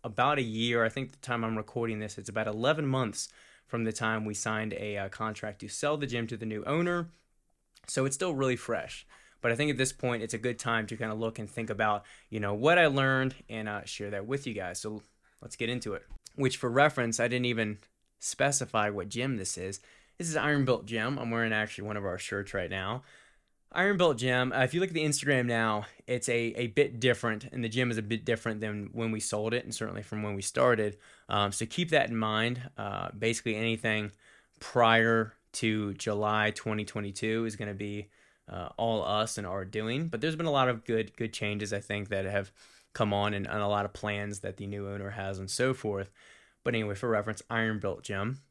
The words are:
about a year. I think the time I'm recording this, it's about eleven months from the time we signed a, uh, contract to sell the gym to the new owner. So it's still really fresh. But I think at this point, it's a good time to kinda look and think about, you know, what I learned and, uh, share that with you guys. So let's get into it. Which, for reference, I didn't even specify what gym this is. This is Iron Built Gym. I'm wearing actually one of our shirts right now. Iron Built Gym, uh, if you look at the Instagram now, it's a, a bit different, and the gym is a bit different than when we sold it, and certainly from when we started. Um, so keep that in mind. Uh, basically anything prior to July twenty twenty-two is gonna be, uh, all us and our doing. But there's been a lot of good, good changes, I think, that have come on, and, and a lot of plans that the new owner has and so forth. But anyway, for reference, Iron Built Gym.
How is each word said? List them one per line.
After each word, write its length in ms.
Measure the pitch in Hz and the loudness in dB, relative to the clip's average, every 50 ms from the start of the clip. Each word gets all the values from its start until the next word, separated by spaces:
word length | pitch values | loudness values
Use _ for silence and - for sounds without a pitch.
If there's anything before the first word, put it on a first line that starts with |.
about 360 | - 101 101 - 123 139 147 143 | -8 -6 0 2 4 4 4 2
a 40 | |
year. 400 | 127 113 107 110 113 120 120 117 | 0 -2 0 0 0 2 2 2
I 60 | 113 110 | 2 2
think 220 | - 135 131 131 | 0 -2 -6 -6
the 80 | - - | -10 -14
time 260 | - 127 120 117 113 | -6 -4 -2 -2 0
I'm 140 | 113 113 110 | -2 -2 -4
recording 400 | 107 - - 123 117 113 110 107 | -4 -4 -4 -4 -2 -2 -2 -4
this, 180 | 107 104 - | -6 -8 -10
it's 140 | - 98 - | -10 -12 -6
about 160 | 101 110 110 | -4 -2 -2
eleven 400 | 107 104 110 120 139 156 156 151 | -2 -2 2 2 2 4 4 2
months 420 | 135 131 131 127 107 - - - - - - - - - - _ | 2 2 2 0 -2 -2 -6 -8 -10 -12 -20 -20 -20 -20 -20 _
from 180 | _ - 120 113 | _ -4 -2 -2
the 80 | 110 | -2
time 320 | 107 - 117 110 110 110 107 | -2 -2 -2 0 0 0 -2
we 80 | 107 | -4
signed 400 | 104 - - 113 110 107 110 110 | -4 -4 -2 -2 -2 -2 -2 -4
a, 240 | 98 - 107 104 104 | -4 -6 -6 -4 -4
uh, 120 | 101 98 95 | -4 -6 -6
contract 500 | - - 110 110 107 - - 107 98 - | -6 -6 -6 -6 -4 -6 -8 -8 -8 -10
to 80 | - 107 | -12 -10
sell 300 | - - - 147 151 147 | -8 -4 -2 0 0 0
the 80 | 143 | -2
gym 200 | 131 117 120 117 113 | -4 -2 -4 -4 -4
to 100 | 120 101 | -6 -6
the 80 | 113 | -6
new 180 | 110 107 107 - | -4 -4 -4 -2
owner. 460 | - 143 165 170 175 175 175 170 170 - _ _ _ _ _ _ _ _ _ _ _ _ - - | -2 0 0 2 2 0 -2 -2 -6 -10 _ _ _ _ _ _ _ _ _ _ _ _ -20 -12
So 200 | - - 135 131 | -4 0 0 0
it's 100 | 139 135 | 0 0
still 160 | - 185 185 | 0 0 0
really 240 | 156 135 135 131 127 | 2 2 2 2 2
fresh. 500 | 117 - - 117 87 - - - - - _ - - - - _ _ | 0 -2 -4 -4 -4 -4 -6 -12 -14 -16 _ -20 -20 -20 -20 _ _
But 100 | - 120 | 0 2
I 40 | 117 | 2
think 140 | 117 147 151 | 4 2 0
at 60 | 139 | 2
this 160 | 117 131 131 | 2 0 0
point, 300 | - - - 123 120 113 | 0 -2 -2 0 0 0
it's 100 | 110 110 | -2 -4
a 60 | - 110 | -4 -2
good 200 | 113 123 117 - | -2 -2 -2 -2
time 280 | - 117 117 113 110 | -2 0 0 0 0
to 100 | 101 117 | -2 -4
kinda 180 | 107 117 110 107 | -4 -4 -4 -2
look 240 | 110 113 113 113 - | -2 -2 -2 -2 -4
and 120 | 107 104 | -10 -8
think 180 | - - 113 107 | -6 -6 -4 -4
about, 380 | 107 101 110 107 104 104 - - - - - _ | 0 2 2 2 2 2 -2 -10 -20 -20 -16 _
you 100 | - 110 | -6 -4
know, 140 | 104 101 104 | -2 -2 -2
what 240 | 104 120 156 175 180 | 4 4 6 8 8
I 80 | 170 | 8
learned 480 | 151 135 139 135 135 135 131 131 131 127 - - - | 6 6 4 4 4 4 4 2 0 -2 -6 -12 -10
and, 180 | 110 110 107 107 | -8 -6 -4 -4
uh, 160 | 104 101 - | -6 -6 -6
share 240 | - - - 101 101 | -8 -8 -8 -6 -4
that 180 | 104 98 98 | -4 -4 -4
with 200 | 113 135 139 139 | -2 -4 -4 -4
you 80 | 131 110 | -6 -6
guys. 260 | 98 92 101 - - | -4 -6 -6 -6 -6
So 220 | - 110 107 104 - _ _ _ _ _ _ _ | -6 -6 -8 -8 -12 _ _ _ _ _ _ _
let's 140 | - - - | -16 -16 -6
get 140 | - 117 113 | -4 -4 -2
into 240 | 123 123 - 110 98 | -2 -4 -4 -4 -6
it. 100 | - - - - - _ - _ | -6 -8 -12 -16 -16 _ -14 _
Which, 240 | - 139 127 131 - | 0 0 0 2 0
for 100 | - 123 | -2 2
reference, 500 | 117 135 143 151 143 135 120 117 110 - | 6 6 6 6 6 2 0 0 2 2
I 80 | 120 | 2
didn't 200 | 120 123 123 123 | 2 2 0 0
even 320 | 123 117 113 110 107 104 101 - _ _ _ _ _ _ _ | 0 0 0 0 0 -2 -6 -12 _ _ _ _ _ _ _
specify 720 | - - - - 135 143 139 - 127 - - 110 104 104 | -8 -8 -2 2 2 2 2 0 -2 0 0 2 2 2
what 180 | 101 101 90 104 | 0 -2 -6 -4
gym 300 | 101 113 123 135 131 104 | -4 -4 -2 -2 -2 -2
this 180 | 92 - - | -4 -6 -6
is. 240 | - 92 95 101 - - - - - _ _ _ _ | -6 -6 -8 -8 -10 -14 -20 -20 -20 _ _ _ _
This 100 | 175 165 | -6 -2
is 80 | 156 | 0
Iron 300 | 151 110 147 147 143 135 | 0 2 4 4 4 4
Built 180 | 127 123 - - | 4 2 2 0
Gym. 340 | 107 117 110 107 127 147 135 | -4 -2 -2 0 -2 -2 -2
I'm 120 | 120 117 | -2 -2
wearing 240 | 117 117 113 113 110 | 0 0 2 2 2
actually 320 | 107 107 107 - - 101 | 0 0 -2 -6 -8 -6
one 100 | 107 104 | -6 -4
of 80 | 104 101 | -4 -4
our 140 | 95 87 87 | -4 -4 -4
shirts 340 | - - - 101 104 101 | -6 -4 -4 -4 -4 -2
right 160 | - 98 90 85 | -4 -4 -2 -2
now. 360 | 92 95 92 98 113 127 - - - - - - _ _ _ _ _ _ _ _ | -4 -4 -4 -4 -4 -6 -8 -14 -20 -20 -20 -20 _ _ _ _ _ _ _ _
Iron 240 | - - 185 202 202 | -2 0 2 2 4
Built 220 | 170 180 165 135 113 | 4 4 4 4 4
Gym, 340 | 123 127 123 127 127 127 | 2 2 4 4 2 2
uh, 120 | - 131 131 | 2 2 2
if 100 | 127 147 | 2 2
you 60 | 175 | 0
look 100 | 190 190 | 0 0
at 40 | 165 | 0
the 80 | 165 | 0
Instagram 440 | 156 151 143 - - 143 139 127 123 | 0 2 0 0 2 2 4 4 4
now, 400 | 120 117 113 113 110 107 104 104 - - - _ | 2 2 2 2 2 2 0 -4 -8 -14 -18 _
it's 220 | - 123 123 - - | -4 -2 -2 0 0
a, 240 | 120 117 117 117 - | 2 2 2 0 -2
a 100 | - 123 | -2 -4
bit 340 | 117 104 143 143 - 123 113 | 0 4 4 4 4 2 2
different, 460 | 127 127 120 - - 117 110 104 131 135 | 4 4 4 4 2 -2 -2 -2 -6 -8
and 120 | - 127 117 | -6 -4 -4
the 60 | 113 | -2
gym 200 | 107 127 127 123 | 0 0 0 2
is 60 | 117 | 0
a 60 | 113 | -2
bit 240 | 107 104 113 110 - | -2 -2 -4 -2 0
different 340 | - 117 107 - 117 110 107 | 0 0 0 0 -4 -2 -2
than 300 | 110 107 104 104 101 95 | -4 -4 -4 -4 -6 -6
when 200 | - 113 113 113 | -4 -2 -2 -2
we 60 | 110 107 | -2 -2
sold 360 | - - - 104 107 113 117 | -2 -2 -2 0 0 0 0
it, 100 | 120 - | -2 -2
and 100 | - 113 | -4 -6
certainly 280 | - 110 107 92 101 | -6 -6 -6 -6 -8
from 200 | 104 - 107 107 | -8 -6 -6 -4
when 120 | 107 104 101 | -4 -2 -4
we 80 | 98 | -4
started. 560 | 98 - - 127 127 123 120 107 107 104 104 - - - - - _ - | -4 -2 2 4 6 6 6 4 2 -2 -2 -6 -18 -20 -20 -20 _ 0
Um, 220 | 101 104 101 101 | 2 2 2 2
so 120 | 98 - 120 | 0 -2 -6
keep 240 | 113 - 175 175 165 | -4 -2 -2 0 4
that 220 | 160 147 - - | 4 4 4 4
in 80 | 117 113 | 0 0
mind. 420 | 110 107 107 110 113 120 123 123 123 135 _ | 0 2 2 2 2 0 0 -4 -8 -10 _
Uh, 320 | - 101 101 101 98 92 85 - 101 | -8 -6 -6 -4 -4 -6 -6 -4 0
basically 380 | 113 113 117 - - 120 107 | 0 0 0 2 -2 -2 -2
anything 560 | 107 113 117 113 110 - 113 107 107 104 101 - _ _ - - - _ _ _ _ | 0 0 0 0 0 2 0 2 2 0 -4 -8 _ _ -20 -20 -20 _ _ _ _
prior 760 | - - - 123 117 113 113 113 113 113 117 113 110 107 - _ _ _ | -16 0 6 8 8 10 10 8 8 8 6 4 4 0 -4 _ _ _
to 420 | - - - 113 107 107 107 101 95 | -6 0 2 2 2 2 0 -2 -4
July 560 | - - 113 104 101 107 104 107 107 107 107 | -2 -2 0 0 2 2 2 4 4 2 2
twenty 340 | 107 - - 117 107 107 104 | 0 -2 -4 -2 -2 -2 -4
twenty-two 640 | - - 107 104 101 98 - - 110 110 113 117 | -4 -4 -6 -6 -4 -6 -2 -2 0 0 0 0
is 100 | 113 107 | -2 -4
gonna 160 | - 110 104 | -6 -6 -6
be, 380 | 104 95 104 104 104 104 101 _ _ _ _ _ _ _ _ | -6 -6 -6 -6 -6 -8 -10 _ _ _ _ _ _ _ _
uh, 220 | - 90 90 87 65 - | -10 -8 -8 -8 -8 -4
all 260 | - 110 117 113 107 | 0 0 2 2 2
us 360 | - - 104 107 110 110 - - | 2 2 2 2 2 0 -2 -6
and 80 | 101 | -4
our 180 | 90 92 98 95 | -4 -4 -4 -6
doing. 440 | 95 101 110 107 113 120 139 165 165 | -4 -4 -4 -2 -2 -2 -2 -2 -2
But 120 | - 113 | -2 -2
there's 160 | 127 160 160 | -2 -2 -2
been 80 | 156 170 | 0 0
a 60 | 160 | 2
lot 180 | 143 139 127 127 | 4 4 4 4
of 160 | 120 113 - | 2 0 -2
good, 320 | - 113 110 110 98 _ | 0 0 0 0 -2 _
good 160 | - 117 110 | -6 -6 -4
changes, 400 | - - 110 104 104 101 104 101 | -4 -4 -2 -2 -2 -2 -2 -2
I 80 | 104 101 | -2 -4
think, 300 | - - 107 104 101 98 | -4 -4 -4 -4 -2 -2
that 160 | 104 98 95 | -2 -2 -2
have 260 | 95 101 101 98 98 _ _ - - - - _ _ | 0 -2 -2 -2 -4 _ _ -20 -20 -20 -20 _ _
come 200 | _ - 113 104 | _ 0 2 4
on, 220 | 101 101 101 104 104 | 4 2 2 2 0
and, 120 | 101 98 | -2 -4
and 160 | - 80 104 | -2 -2 0
a 60 | 104 101 | 2 2
lot 160 | 104 101 101 | 2 2 0
of 80 | 104 | -2
plans 480 | - - - 107 104 101 101 101 104 98 | -4 -4 -4 -2 -2 -2 -4 -6 -8 -6
that 160 | - 98 95 | -6 -8 -6
the 100 | - 101 | -6 -8
new 220 | 98 101 101 101 98 | -6 -6 -6 -6 -6
owner 220 | 101 101 98 98 | -6 -6 -6 -6
has 280 | 110 110 98 98 98 92 | -6 -6 -6 -4 -4 -6
and 100 | 95 95 | -6 -6
so 240 | - - 123 131 | 0 2 2 2
forth. 380 | 127 - - 107 101 98 98 - _ _ - - - - - _ _ _ _ | 2 0 -2 -2 -2 -2 -4 -8 _ _ -20 -20 -20 -20 -20 _ _ _ _
But 100 | 120 120 | 0 0
anyway, 220 | 113 107 104 101 | 0 0 0 -2
for 120 | 101 - 120 | -2 0 2
reference, 320 | 110 104 101 110 107 - - - | 2 2 2 0 -6 -8 -6 -2
Iron 300 | 117 113 113 110 110 104 | 0 0 2 2 0 0
Built 240 | 101 98 90 - | -2 -4 -4 -4
Gym. 380 | - - 101 95 101 113 135 135 _ _ | -6 -6 -4 -2 -2 -2 -4 -6 _ _